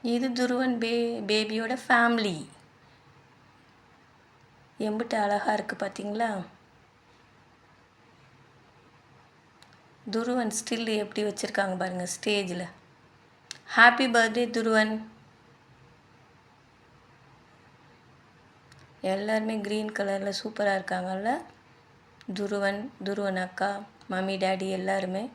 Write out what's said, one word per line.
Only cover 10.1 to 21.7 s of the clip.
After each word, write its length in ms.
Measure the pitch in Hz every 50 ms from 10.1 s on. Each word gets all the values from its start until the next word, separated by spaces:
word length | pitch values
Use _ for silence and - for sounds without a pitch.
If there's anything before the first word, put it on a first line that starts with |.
துருவன் 420 | 202 226 233 247 247 254 233 214 214
ஸ்டில் 340 | - - - 240 226 233 226 220
எப்படி 260 | 214 208 208 - - 208
வச்சிருக்காங்க 520 | 208 202 - - 202 - - 196 190 185
பாருங்க 300 | 180 185 185 180 180 180 180 -
ஸ்டேஜ்ல. 500 | - - 226 208 202 196 180 175 175 180 165 - - - - - - - - - - - - - - - - - - - - -
ஹாப்பி 300 | - 226 240 240 247 269 254 233
பர்த்டே 340 | 233 226 220 220 240 240 233
துருவன். 440 | 233 226 220 226 220 214 214 214 220 220 220 - - - - - - - - - - - - - - - - - - - - - - - - - - - - - - - - - - - - - - - - - - - - - - - - - - - - - - - - - - - - - - - - - - - - - - - - - - - - - - -
எல்லாருமே 600 | - 185 190 196 208 214 220 220 220 220 220 220
கிரீன் 300 | 208 208 208 214 214 214
கலர்ல 420 | 214 - 202 196 196 196 196 202 190 - -
சூப்பரா 320 | 220 220 - 208 202 196
இருக்காங்கல்ல? 560 | 190 190 - 185 185 180 185 190 190 202 226 262 330 - - - - - -